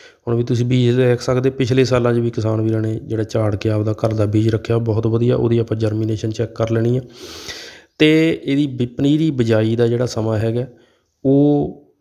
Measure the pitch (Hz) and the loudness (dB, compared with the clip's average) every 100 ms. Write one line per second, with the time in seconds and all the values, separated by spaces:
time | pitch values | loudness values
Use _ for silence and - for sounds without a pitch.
0 | - _ - 117 120 120 123 127 120 127 | -20 _ -6 -4 -2 -2 0 2 2 2
1 | 127 120 - 127 131 131 123 131 123 123 | 2 2 0 0 0 -2 0 2 2 2
2 | 120 120 117 117 110 110 110 110 110 110 | 2 2 0 -2 -2 0 0 0 -2 -4
3 | - 110 107 113 107 101 110 107 107 110 | -6 -4 -2 0 0 0 0 0 -2 -2
4 | 113 107 104 107 110 110 - 117 113 107 | -2 0 0 2 2 0 -2 -2 0 0
5 | 110 113 120 123 120 117 113 110 110 107 | 0 0 0 0 0 0 0 -2 -2 -2
6 | 110 110 110 110 113 - 113 113 117 123 | -4 -4 -6 -4 -6 -4 -2 0 0 -2
7 | 127 - - - - - - - _ - | -4 -18 -18 -18 -16 -16 -16 -20 _ 2
8 | 156 160 160 160 - 139 147 123 120 - | 4 4 2 0 -2 0 0 -2 -4 0
9 | 139 151 160 131 113 110 110 113 117 120 | 0 2 0 0 2 2 2 2 0 2
10 | 123 - 110 110 113 117 127 - _ _ | -2 -2 -2 0 -2 -2 -6 -12 _ _
11 | _ _ 135 139 147 147 151 - _ _ | _ _ 2 4 4 2 -2 -8 _ _